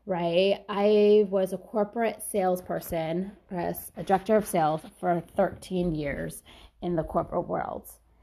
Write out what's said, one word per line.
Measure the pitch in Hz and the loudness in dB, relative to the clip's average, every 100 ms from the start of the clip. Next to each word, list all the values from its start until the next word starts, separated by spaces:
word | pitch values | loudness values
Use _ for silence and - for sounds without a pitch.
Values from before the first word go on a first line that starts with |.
| 208 | -6
right, | 175 170 170 196 196 - | -2 0 2 2 0 -4
I | 202 208 214 208 214 196 | 2 4 6 8 6 6
was | 196 190 | 2 0
a | 190 | -4
corporate | - 220 208 240 220 - | -4 -2 -2 -2 -2 -4
salesperson, | - 208 185 180 - 165 - 170 160 175 196 - - | -4 0 2 0 -2 -8 -4 -4 -2 -4 -6 -10 -10
a | 180 | -6
s-, | 170 175 - - | -6 -6 -12 -8
a | |
director | 165 185 208 214 | -2 0 2 2
of | 208 | 2
sales | 175 156 160 208 - | 0 0 -2 -8 -6
for | 180 175 - - | -2 -2 -2 -2
thirteen | 185 - - 185 180 | -2 -2 -6 -2 -2
years | 156 143 160 160 - - - - - | -2 -4 -6 -8 -12 -18 -20 -20 -8
in | 175 165 | -4 -2
the | |
corporate | 156 170 - 175 160 | -2 -2 -2 -4 -4
world. | 175 - - - - _ _ | -4 -6 -10 -14 -20 _ _